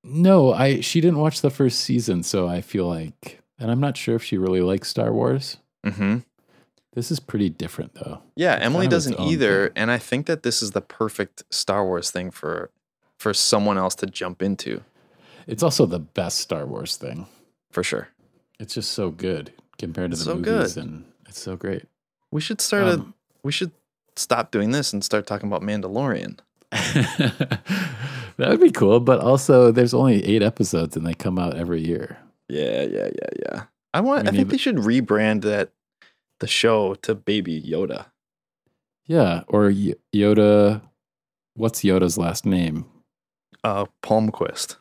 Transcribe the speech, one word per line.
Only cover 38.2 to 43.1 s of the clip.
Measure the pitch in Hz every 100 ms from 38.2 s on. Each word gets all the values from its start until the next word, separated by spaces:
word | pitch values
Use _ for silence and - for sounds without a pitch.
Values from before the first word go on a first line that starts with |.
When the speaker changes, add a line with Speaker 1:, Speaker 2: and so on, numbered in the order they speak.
| _ _ _ _ _ _ _ _ -
Speaker 1:
Yeah, | 165 98 85 -
or | 104 101
Y-, | 98 101 - _
Yoda, | 104 101 107 104 104 101 104 - _ _ _ _ _ _
what's | - 113 -
Yoda's | 98 92 90
last | 85 85 -
name? | - 92 82 78 - _ _